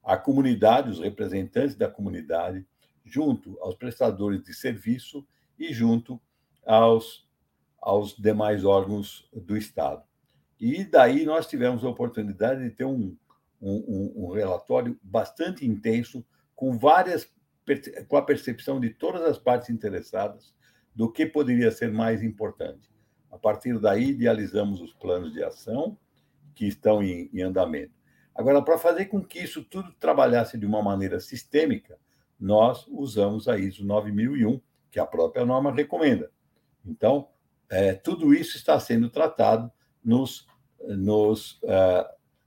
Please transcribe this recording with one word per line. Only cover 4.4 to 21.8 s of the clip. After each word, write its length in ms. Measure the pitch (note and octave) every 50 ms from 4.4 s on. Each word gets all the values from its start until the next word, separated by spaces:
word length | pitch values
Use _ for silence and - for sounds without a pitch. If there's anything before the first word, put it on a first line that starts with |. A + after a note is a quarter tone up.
| -
de 100 | - -
serviço 720 | - - C3 A#2 G#2 - A2+ A#2+ B2+ - - - C#3+ C#3 _ _ _ _ _ _
e 160 | - D#3+ E3+ C#3
junto 460 | A2+ A#2 A#2 A#2 A#2 A#2 - B2+ A#2 - _ _ _ _ _ _ _ -
aos, 600 | - A2 A2+ A2+ A2+ A2+ A2+ - - - - _ _ _ _ _ _ _ _ _ _ _ _
aos 340 | - G2+ G2 G#2 G#2 G2+ -
demais 480 | - G2+ G#2+ G#2+ G#2 G#2+ G#2+ G#2+ G2+ F#2
órgãos 600 | G2 G2 G2 F#2+ F#2+ G#2 G#2 G2+ - - - _ _ -
do 220 | A2+ F#2 F2+ G#2
Estado. 480 | A2 G#2+ - - - D2+ C#2 D2 D2+ - _ _ _ _ _ _ _ _ _ _ _
E 240 | - A#2 C#3+ F3+ G3
daí 420 | - - D3+ B2+ A#2 C3+ D3 D#3+
nós 220 | D3+ D#3 E3 D#3+
tivemos 380 | - - C3+ A#2+ B2 B2 A2+ A#2+
a 40 | B2+
oportunidade 720 | A#2+ - A#2+ A#2 - - G#2+ G2+ G2 F#2 G#2 A#2+ C3+ C3
de 80 | B2+ A#2+
ter 160 | - - -
um, 300 | C4+ C#4 B3+ G#2 F#2 F2+ - _ _ _ _ _ _ _ _
um, 120 | G#2 G2 G2 G#2 - - G#2 F#2+ G2 - -
um, 80 | A2+ F#2
um 60 | F2
relatório 680 | F2+ G#2+ G#2 F#2+ F2+ F2 - - B2+ B2+ A#2+ A#2+ A#2+ -
bastante 640 | - G2 F#2+ A2+ G#2 - - - D#3+ F3+ F#3 - C#3+
intenso, 580 | A#2+ G#2+ G2+ - A#2 A2+ A#2+ A#2+ - - B2+ A#2 _ _ _ _ _ _
com 220 | - C3+ C3 B2
várias 540 | A2+ A#2 D3 D#3 F3+ F3+ F3+ F3 D3 - - _ _ _ _ _ _ _
perce-, 380 | - C#3+ C#3 - - - - -
com 120 | - C#3+
a 40 | C#3+
percepção 580 | C#3 - D3 C#3+ - - A#2 - - - C#3 C3+
de 100 | B2 A2+
todas 320 | - - - E3+ F#3 F3+ E3
as 140 | D#3+ C#3+
partes 320 | - - B2 B2 A#2+ - -
interessadas 840 | A#2 A2+ - G#2 F#2 F2 - - - F#2+ G2 G#2+ - - _ _ _ _ _ _ _ _ _ _ _
do 160 | A2 A2+ A2+
que 140 | - - D#3+
poderia 460 | D#3+ - D3+ C#3+ B2+ B2 A#2+ A#2+ A2+
ser 200 | A2+ -